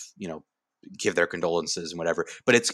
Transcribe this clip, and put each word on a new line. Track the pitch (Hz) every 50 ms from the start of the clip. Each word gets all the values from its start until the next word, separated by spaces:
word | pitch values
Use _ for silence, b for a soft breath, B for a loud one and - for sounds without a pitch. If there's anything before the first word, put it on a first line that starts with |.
| - - _ -
you | 98 85
know, | 78 76 - _ _ _ _ _ _ _ - - 95 -
give | - 107 87
their | 87 85 -
condolences | - 85 87 85 85 85 78 78 - 92 85 80
and | 87 85
whatever. | 82 82 80 85 82 B B B B
But | B 120
it's, | 117 117 -